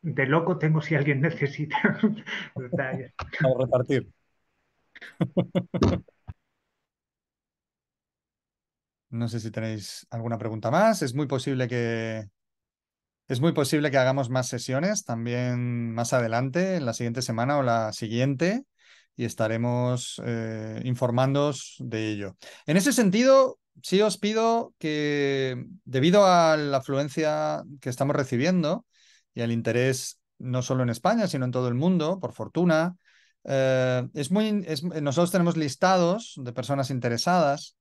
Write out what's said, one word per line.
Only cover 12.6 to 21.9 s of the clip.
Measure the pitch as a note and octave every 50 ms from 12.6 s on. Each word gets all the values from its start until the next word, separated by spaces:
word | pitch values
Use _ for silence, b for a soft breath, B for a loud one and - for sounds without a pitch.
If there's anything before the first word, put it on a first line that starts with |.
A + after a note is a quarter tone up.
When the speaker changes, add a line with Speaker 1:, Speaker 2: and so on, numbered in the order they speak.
| _ _ _ _ _ _ _ _ _ _ _ _ _ _
Speaker 2:
es | C#3 A#2+
muy | C3+ E3+ D#3+
posible | D#3+ C#3+ C3 - D3+ D3 D3+
que | C3 C3+
hagamos | B2+ B2+ C3 C#3 C3+ A2+
más | B2+ C3 B2 -
sesiones | - A#2+ - - C3 C3+ D#3+ G3 G#3+ G3+ -
también | - A#2+ A2+ A#2 A#2+ A#2+ B2 B2 B2 B2 B2 B2 B2 A#2+ A#2+ A#2 A#2 A2+
más | A2+ A#2 A#2 -
adelante, | B2+ A#2+ A2+ A2+ A#2 B2+ C3+ C3 E3+ F#3 F#3+ F#3+
en | F3 C#3+
la | A#2+ A2+
siguiente | - A#2+ A#2+ A#2 C3
semana | B2 - A#2+ A2+ A#2+ C3 D3 D3
o | C3+
la | A#2+ A#2 A#2 A2+ A2 G#2
siguiente, | - - G#2+ A2 A#2 B2+ C3+ C#3+ C3 E3 F3 G#3 B3 C#4 _ _ b b b b b b b _
y | - B2
estaremos, | A2+ - - A#2 A2 A2 A2+ A#2 B2 A#2+ B2 B2 B2 B2+ B2 B2+ - - - -
eh, | A#2+ A#2 A#2 A2+ A2 A2 A2 G#2+ A2 A2 A2+ -
informándoos | B2+ B2+ A#2+ C3 A#2+ A#2 B2 C3 C3+ C#3 C#3+ C#3+ D3 C#3+ C3 - - - -
de | C3+ B2